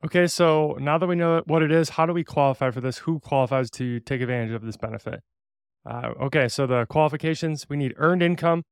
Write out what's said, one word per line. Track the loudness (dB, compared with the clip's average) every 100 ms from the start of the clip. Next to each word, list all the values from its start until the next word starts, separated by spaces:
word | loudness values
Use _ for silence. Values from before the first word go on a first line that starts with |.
Okay, | -2 2 2
so | 4 4 4 2 -2
now | -2 0
that | 0
we | 0
know | 2 0 2
what | 2
it | 4
is, | 4 2
how | 0 0
do |
we | 0
qualify | -2 2 2 2 -2
for | -2
this? | -6 -6
Who | -4 -4
qualifies | 0 0 2 0 -2
to | -4 -6 -6
take | -4 -4
advantage | -2 -2 -4 -6
of |
this | -8 -8
benefit? | -8 -8 -10 -12 -12 _ _ _ _ _ -12
Uh, | -8 -8 -4
okay, | -2 2 0
so | 0 0
the | 0 0
qualifications, | 2 2 0 -4 -2 -4 -4 -6
we | -4
need | -4 0
earned | 2 4
income. | 2 2 2 0 -2